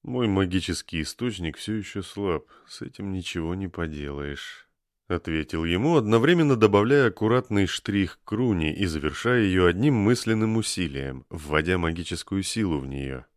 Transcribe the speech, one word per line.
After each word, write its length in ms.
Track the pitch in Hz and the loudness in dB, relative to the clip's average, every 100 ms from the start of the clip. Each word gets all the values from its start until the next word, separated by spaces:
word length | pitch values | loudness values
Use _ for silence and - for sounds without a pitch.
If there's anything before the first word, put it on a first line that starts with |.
Мой 240 | - 123 117 | -6 -2 2
магический 720 | 98 95 92 87 82 - 82 | 2 2 0 -2 -6 -6 -6
источник 560 | 78 - 123 92 82 - | -6 -6 -6 -4 -8 -6
все 160 | - | -6
еще 300 | 110 98 101 | -6 -6 -10
слаб, 420 | 90 - 98 80 - - _ | -10 -6 -4 -4 -6 -20 _
с 160 | - | -16
этим 280 | - - 101 | -14 -10 -8
ничего 440 | 95 87 90 80 92 | -6 -6 -6 -4 -4
не 120 | 98 | -6
поделаешь, 1000 | - 82 73 71 71 71 69 - - _ _ _ _ _ | -6 -8 -6 -8 -8 -8 -10 -14 -18 _ _ _ _ _
ответил 580 | 87 - 80 76 82 82 | -6 -2 -4 -2 -4 0
ему, 300 | 90 143 165 | 0 2 2
одновременно 600 | 107 113 135 175 151 123 | 4 4 4 4 4 6
добавляя 520 | 107 101 110 143 120 | 6 6 4 4 4
аккуратный 580 | - 107 123 127 101 95 | 2 2 2 2 2 2
штрих 540 | - - 101 92 - | -2 -2 0 -2 -4
к 80 | - | -6
руне 440 | 104 123 92 78 - | -2 0 2 0 0
и 100 | 95 | -2
завершая 560 | 78 73 - 117 123 | 0 -4 -2 0 2
ее 240 | 101 92 90 | 4 6 4
одним 300 | 87 143 123 | 4 2 4
мысленным 600 | 101 123 110 110 107 110 | 4 2 2 0 2 0
усилием, 680 | 107 - 85 69 69 65 - | -2 -4 -4 -4 -8 -10 -12
вводя 500 | 82 73 76 80 90 | -14 0 0 2 2
магическую 640 | 82 82 85 85 - 98 | 0 -2 -6 -8 -4 -4
силу 340 | 95 113 101 76 | -4 -2 -2 -2
в 80 | 67 | -4
нее. 400 | 69 67 65 - | -8 -8 -10 -14